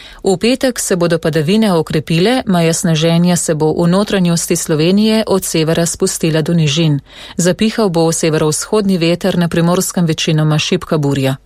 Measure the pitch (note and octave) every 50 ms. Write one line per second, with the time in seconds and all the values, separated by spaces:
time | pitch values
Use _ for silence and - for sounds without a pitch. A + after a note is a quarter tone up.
0 | - - - - - - F#3+ - - A3+ C4 B3+ - C4 A#3+ - - - G3 F3
1 | E3+ E3+ E3+ E3 - E3 D3+ E3 D3+ D3 G3 A3 A3 G#3 F3+ E3 D#3 - - D#3+
2 | D3+ - E3+ D#3+ F3+ A3 B3+ C4 - - F#3 F3 E3 D#3+ E3 - - F3 D#3+ D3+
3 | D#3+ E3 E3 E3+ F3 F3+ F3 D#3+ - - E3 D3 D#3 D#3 D#3 - F3 E3+ F3 F#3+
4 | G#3+ G#3 G#3 G3 F3+ F3 E3+ E3 - - F3 E3 - - E3 D3 D#3 E3+ F#3+ G3+
5 | G#3+ A3 A3 A3 G#3+ - G3 F#3+ F#3 - - E3+ D#3+ D#3 D#3+ E3 E3+ E3 - -
6 | G3 F#3 - - - E3 D#3 D#3+ D#3 D#3+ E3+ E3+ D#3 D3 C#3 E3 E3+ D#3 D3 C#3+
7 | - - - - - - - - E3 F3+ F3 - G#3+ A3+ - - A3 G3+ E3 E3+
8 | E3 E3 E3 - - E3 D3+ D#3+ D#3+ D#3 D3+ - - - - G#3+ G#3+ G3 F#3+ F3
9 | E3 E3 F3 F3 - F#3+ - F3 F3 E3 - E3+ E3 E3+ F3 F#3+ F#3 - - G3
10 | F3 D#3+ D#3+ - - - D#3+ D#3 D#3 D#3 D3+ D#3 - - F#3+ F3 - - F3 D#3+
11 | D3 C#3+ C#3 C3+ C3+ C3 C3+ - _